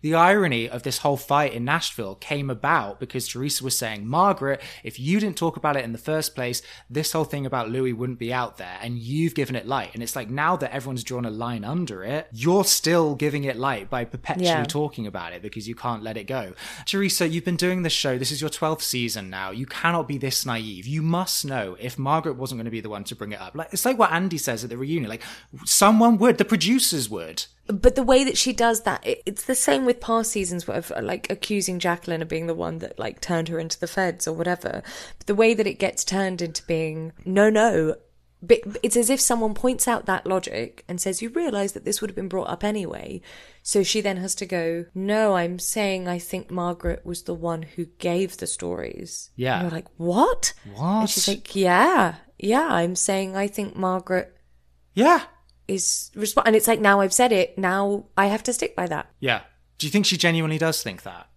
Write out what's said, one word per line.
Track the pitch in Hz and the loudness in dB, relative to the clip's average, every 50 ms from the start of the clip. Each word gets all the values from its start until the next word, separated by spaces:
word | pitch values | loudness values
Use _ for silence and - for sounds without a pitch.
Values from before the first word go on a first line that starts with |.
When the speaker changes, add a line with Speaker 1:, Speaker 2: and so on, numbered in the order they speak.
| - | -2
Speaker 1:
The | 151 160 | 2 4
irony | 165 165 180 196 214 196 165 131 117 113 117 | 6 8 8 8 6 4 2 2 0 -2 -2
of | 120 123 - | -6 -6 -4
this | 135 127 - | -4 -4 0
whole | - 147 143 | 2 2 2
fight | 127 - - 139 143 151 139 107 | 2 0 2 2 4 4 2 -2
in | 120 120 | -4 -2
Nashville | 127 151 165 - - - - 113 95 98 | 0 0 0 0 -4 -6 -6 -8 -8 -8
came | - - - 151 143 143 135 | -12 -8 -6 -4 -4 -2 -4
about | 127 107 - 139 160 156 113 101 101 - | -6 -2 0 2 2 2 2 -2 -8 -10
because | 135 123 - 131 117 | -10 -6 -6 -6 -6
Teresa | - - 120 131 147 139 - 123 | -4 -6 -4 -4 -2 -4 -2 -2
was | 135 127 - | -2 -2 -2
saying, | 127 113 110 104 101 | -2 -4 -6 -6 -6
"Margaret, | 113 131 165 185 202 190 - - 139 139 - - - - - - | -2 2 4 4 4 4 2 0 -2 -2 -2 -4 -14 -16 -12 -12
if | - 107 - | -12 -10 -6
you | 127 143 175 208 | -2 2 2 2
didn't | 208 208 180 - | 2 0 -2 0
talk | 170 165 156 | -2 -2 -2
about | - - 156 147 139 | 0 -2 0 0 0
it | 123 | -2
in | 117 117 | -4 -6
the | 110 | -8
first | - - 156 156 151 - - | -4 -2 -2 0 -2 -2 -4
place, | - 127 123 123 123 - - - - - _ | -4 -4 -4 -4 -4 -8 -10 -20 -20 -18 _
this | 120 143 156 - - | -4 -4 -2 0 0
whole | 160 156 | -2 -2
thing | - - 143 139 | -2 -2 -6 -4
about | 131 127 131 117 110 | -2 -2 -2 -2 -2
Louis | 120 131 131 131 120 | -2 0 0 0 0
wouldn't | 110 123 123 127 120 | -2 -4 -6 -6 -6
be | 120 113 | -6 -2
out | 123 127 123 113 - - | -2 -2 -2 -2 -6 -10
there, | 95 90 90 95 104 | -12 -12 -10 -10 -8
and | 117 123 120 | -8 -8 -8
you've | 113 117 135 151 165 165 160 | -6 -4 -2 0 0 0 2
given | - 139 117 127 | 0 -2 -2 -2
it | 120 98 | -6 -4
light." | 107 135 135 104 90 - | -4 -4 -4 -4 -6 -8
And | 110 120 | -10 -8
it's | 113 - | -6 -6
like, | 139 123 107 | -8 -8 -6
now | 123 139 151 165 185 | -4 0 2 2 2
that | 175 - 123 - | 0 -2 -4 -4
everyone's | 139 123 139 131 123 113 | -6 -6 -6 -8 -8 -8
drawn | - 127 123 123 | -6 -6 -4 -4
a | 113 | -4
line | 107 107 117 120 120 113 101 | -6 -4 -6 -6 -6 -6 -6
under | 107 143 175 180 131 107 92 92 | -4 -4 -4 -4 -4 -6 -8 -8
it, | 104 135 151 - - - | -6 -6 -6 -6 -8 -12
you're | 113 117 160 180 202 190 | -2 0 2 4 4 4
still | - - - - 156 170 175 165 151 143 | 4 2 2 2 2 4 4 4 4 2
giving | 127 147 147 139 147 139 | 0 -2 -2 -2 -2 -2
it | 139 127 | -4 -4
light | 113 127 139 131 107 98 - | -2 -2 -2 -2 -2 -6 -6
by | - 123 120 | -4 -4 -4
perpetually | 117 - 131 - - 175 185 180 | -4 -8 -12 -6 -4 -2 0 2
Speaker 2:
Yeah. | 175 165 156 143 | 2 2 2 0
Speaker 1:
talking | 143 - 147 151 147 - - 117 | -2 -2 -2 -2 -4 -4 -8 -10
about | 107 92 95 87 85 87 | -8 -8 -8 -8 -8 -12
it | 87 | -12
because | 90 107 - 113 101 | -12 -12 -10 -10 -10
you | 107 117 | -10 -12
can't | - - 123 120 110 104 | -6 -4 -4 -4 -4 -6
let | 110 110 113 | -8 -8 -8
it | 104 | -8
go. | 98 131 131 110 92 90 - - - - - - | -6 -6 -6 -6 -8 -12 -14 -14 -16 -14 -10 -6
Teresa, | - - 196 202 190 - - 180 | -2 0 0 2 2 2 2 0
you've | 165 160 170 - | 0 0 -2 -2
been | - 175 | -2 0
doing | 160 175 180 185 185 180 | 2 2 0 2 0 0
this | 160 147 | 0 0
show. | - - 147 127 127 | 0 0 0 0 0
This | 127 - | -2 -2
is | 156 135 147 | -4 -2 -4
your | 151 | -6
twelfth | - - - 156 160 151 - | -4 -2 0 0 0 0 -2
season | - - 127 120 117 104 107 98 95 | -4 -2 0 0 -2 -2 -4 -8 -8
now. | 92 95 95 95 98 | -8 -8 -8 -8 -6
You | 113 135 | -8 -8
cannot | - - - - 165 170 170 156 | -8 -8 0 0 2 2 2 0
be | 120 143 139 | -2 -4 -4
this | 123 131 123 - - | -2 -2 -2 -2 -2
naive. | 135 117 113 110 110 101 90 95 | -2 -4 -4 -4 -6 -10 -10 -8
You | 120 143 156 | -6 -4 -2
must | 156 160 170 175 185 - - - - | 0 0 0 0 0 -2 -2 -4 -4
know | 143 135 127 107 95 90 90 | -4 -4 -4 -4 -4 -6 -8
if | 107 127 123 - | -10 -10 -8 -4
Margaret | 135 135 147 160 156 165 139 | -2 0 0 0 0 -2 -6
wasn't | 123 131 131 135 117 | -6 -6 -8 -6 -6
gonna | 113 117 | -8 -6
be | 110 113 98 | -6 -6 -6
the | 110 | -6
one | 104 101 101 | -8 -8 -8
to | - 117 | -10 -10
bring | - 107 104 107 | -10 -10 -10 -10
it | 101 | -10
up. | 92 92 - | -12 -12 -10
Like, | 151 165 - - | -10 -10 -6 -6
it's | 185 - | -2 0
like | 247 262 220 | 0 2 4
what | 226 175 160 | 4 4 4
Andy | 165 185 196 170 | 2 0 0 -2
says | 151 - - 120 110 113 | -2 -2 -2 -4 -4 -4
at | 123 | -8
the | 113 | -6
reunion. | 120 131 139 160 170 135 104 | -6 -4 -2 -2 -2 -2 -4
Like, | 110 117 - - - - - _ - 135 - | -6 -10 -12 -14 -16 -18 -20 _ -20 -12 -2
someone | - - - 202 202 220 220 233 233 233 202 | 0 4 6 8 8 8 10 8 8 8 8
would. | 208 247 233 | 6 6 6
The | 233 214 | 6 4
producers | - 226 196 156 180 240 262 247 - - 151 123 107 | 2 2 2 4 4 2 4 2 2 0 0 -2 -4
would. | 107 95 82 80 82 - - - _ _ _ | -4 -6 -8 -8 -8 -8 -10 -10 _ _ _
Speaker 2:
But | - 208 190 - 254 254 | -6 -4 6 6 6 6
the | - 262 | 6 4
way | 233 269 254 277 | 6 6 6 6
that | 269 - | 4 2
she | - - 262 240 | 2 0 0 2
does | - 233 233 226 220 - | 2 4 4 4 2 0
that, | 214 160 - - | -2 -2 -2 -2
it, | 110 131 - - | -4 -4 -2 -2
it's | - 202 - - | -8 -8 -8 -2
the | - 262 | -2 0
same | 254 - - 285 269 262 | 2 4 4 4 4 4
with | 247 247 240 | 2 2 0
past | - - 226 226 226 226 | 0 0 2 2 2 0
seasons | - 214 190 175 175 175 165 - | -2 -2 -2 -2 -4 -6 -4 -4
of, | 98 127 170 - - - | -4 -4 -4 -4 -6 -6
like, | 110 101 175 202 - - | -4 -4 -6 -6 -4 -6
accusing | - 202 - - 214 202 190 - 180 180 | -4 -4 -2 -2 -2 0 0 -2 -4 -2
Jacqueline | - 185 170 175 - - 170 160 | 0 -2 -2 -2 -4 -6 -4 -4
of | 165 160 | -4 -4
being | 165 160 165 | -6 -6 -4
the | 165 165 | -4 -4
one | 160 170 165 165 165 | -4 -4 -6 -6 -6
that, | 170 - - - | -10 -10 -10 -8
like, | - - - - - | -8 -8 -8 -10 -6
turned | - 180 165 165 165 | -2 -2 -2 -2 -2
her | 170 160 | -4 -6
into | 165 160 - - | -4 -6 -6 -6
the | - | -6
feds | 170 - - 190 180 170 180 - - | -6 -2 -2 0 0 0 -2 -4 -4
or | 160 | -2
whatever. | 165 165 175 180 175 - - - - - - - - - - - | -2 0 -2 -2 -2 -2 -6 -6 -6 -10 -12 -14 -16 -16 -16 -18
But | - - | -16 -4
the | - 208 | -2 2
way | 202 220 226 233 | 6 6 6 6
that | 202 214 | 4 2
it | 202 - - | 0 0 0
gets | 196 185 - - - | -2 -2 -2 -2 -4
turned | - 185 190 196 190 185 170 175 | -2 0 0 0 0 0 -2 -6
into | 165 160 - - | -6 -6 -8 -4
being, | - 170 160 160 160 156 160 160 165 - - - | -2 -2 -2 -2 -4 -4 -6 -8 -10 -12 -12 -6
"No, | 180 185 196 208 214 | 0 4 6 6 8
no." | 220 214 220 233 208 160 160 156 156 - _ _ _ _ _ _ _ _ - | 8 6 4 6 4 4 2 2 0 -2 _ _ _ _ _ _ _ _ 6
But | 170 233 233 - 202 208 - - | 6 6 6 6 -6 -10 -2 -2
it's | 247 - 240 | 2 2 4
as | 233 214 | 4 4
if | 269 - | 2 2
someone | - - 233 233 226 214 208 | 4 2 2 2 2 0 0
points | - - 247 254 208 - - | 2 2 2 2 2 0 0
out | 233 208 - | 0 0 0
that | - 190 196 - | -2 -2 -2 0
logic | - 190 185 180 - - - 117 - - - - - | 0 -2 -2 -2 -4 -6 -6 -6 -8 -10 -18 -12 -10
and | 175 180 | -8 -6
says, | - 196 190 - 226 | -4 -4 -4 -4 -6
"You | 233 | -4
realise | 233 330 349 311 220 202 196 196 - | -2 -2 -2 0 0 0 -2 -2 -4
that | 202 - | -6 -6
this | - 208 - - | -4 -4 -4 -4
would | 202 | -6
have | 185 | -6
been | - 190 190 | -6 -8 -4
brought | 180 190 - - | -4 -4 -4 -4
up | - 170 - | -6 -4 -2
anyway." | 208 214 214 190 - - - - - - 180 - - - - - - - _ _ | -2 -2 -2 -4 -6 -8 -10 -10 -12 -12 -12 -14 -16 -20 -20 -20 -20 -20 _ _
So | - - 202 196 | 0 2 2 2
she | - - 220 202 | 4 2 0 0
then | 202 190 180 | 0 -2 -2
has | 180 190 - | -4 -4 -4
to | - 202 | -6 -6
go, | 180 185 175 165 165 165 170 170 170 _ | -4 -4 -2 0 0 -2 -4 -6 -8 _
"No, | 185 190 196 208 214 220 214 196 | -6 -2 0 2 4 4 4 4
I'm | 180 170 170 180 180 | 4 2 0 -2 -4
saying | - - - 226 208 196 190 185 180 | -4 -4 -2 0 0 0 0 -2 -2
I | 180 175 175 | -2 -4 -4
think | 175 - - 185 - - | -4 -6 -8 -8 -6 -6
Margaret | - 180 175 175 175 170 - 175 170 - - | -4 -2 -2 -2 -2 -2 -2 -4 -4 -4 -6
was | 175 175 170 - | -8 -8 -8 -6
the | - 175 | -8 -8
one | 165 160 170 165 165 165 | -4 -2 -4 -4 -4 -6
who | 156 - - 170 165 _ _ | -10 -8 -8 -8 -8 _ _
gave | - 180 175 180 190 180 - | -2 0 2 2 0 0 -4
the | - - | -8 -8
stories." | - - - - 87 87 85 76 58 50 - - - - - - - _ | -8 -6 -6 -4 -6 -6 -4 -6 -8 -10 -12 -12 -12 -12 -14 -14 -14 _
Speaker 1:
Yeah. | - 123 131 123 | -4 -2 0 0
Speaker 2:
And | 95 180 | 0 0
you're | 175 160 165 | -2 -4 -6
like, | - - _ | -10 -12 _
"What?" | _ 165 170 175 208 285 440 494 - - - - - - 104 101 | _ -2 0 4 4 4 4 4 2 0 -4 -4 -6 -18 -18 -10
Speaker 1:
What? | 101 131 175 196 220 | -4 -2 0 2 2
Speaker 2:
And | 220 208 | 2 0
she's | - - - - | 0 0 0 0
like, | 202 202 - - - | -2 -2 -6 -6 0
"Yeah, | 196 190 180 175 180 233 320 370 311 208 170 160 - - _ _ _ | 2 4 4 6 6 6 6 6 6 4 4 2 -4 -14 _ _ _
yeah, | - 202 220 262 320 330 | -2 2 2 2 4 4
I'm | 240 175 170 170 180 | 2 2 2 2 0
saying | 180 - - 196 190 196 190 190 | -2 0 0 0 0 -2 -2 -2
I | 196 196 | -2 -4
think | 208 202 - 202 190 - | -2 -2 -6 -6 -6 -4
Margaret | - 190 185 185 185 185 - 185 180 - - _ _ _ _ _ _ _ _ _ _ _ _ _ | -2 -2 0 0 -2 -2 0 0 0 0 -2 _ _ _ _ _ _ _ _ _ _ _ _ _
Speaker 1:
Yeah. | 190 233 302 349 302 - - - _ _ _ _ _ _ | 4 6 6 6 6 4 -4 -18 _ _ _ _ _ _
Speaker 2:
is | - 196 190 - - - - - - _ | -6 -4 -2 0 -2 -2 -2 -4 -10 _
resp-," | 202 208 208 - 285 - | -4 -4 0 2 2 4
and | - 220 | 6 6
it's | 220 214 - | 4 6 4
like, | 226 220 | 2 6
"Now | 214 202 196 202 | 6 6 6 6
I've | 196 190 190 | 6 4 4
said | - 247 247 226 | 4 4 6 6
it, | 190 185 - - | 4 2 2 0
now | - 190 180 185 196 202 202 202 202 - - _ - | -2 0 0 2 2 2 2 0 -2 -4 -4 _ 2
I | 196 | 2
have | 202 202 220 - | 4 2 0 0
to | - 247 | -2 -2
stick | - - - - | -2 -2 -4 -2
by | - 180 175 | -2 -2 -2
that." | 160 147 - - _ _ | -2 -4 -4 -8 _ _
Speaker 1:
Yeah. | - 131 120 104 - - _ _ _ _ _ _ | 0 0 0 0 -2 -10 _ _ _ _ _ _
Do | - | -6
you | 151 | 0
think | - 202 202 | 2 2 2
she | - 190 165 | 4 2 4
genuinely | - 175 165 165 160 156 156 156 | 4 4 4 4 2 0 0 2
does | 160 160 156 - - | 2 2 0 0 -4
think | - 95 87 - | -6 -10 -10 -14
that? | 98 90 87 90 _ _ | -16 -16 -16 -18 _ _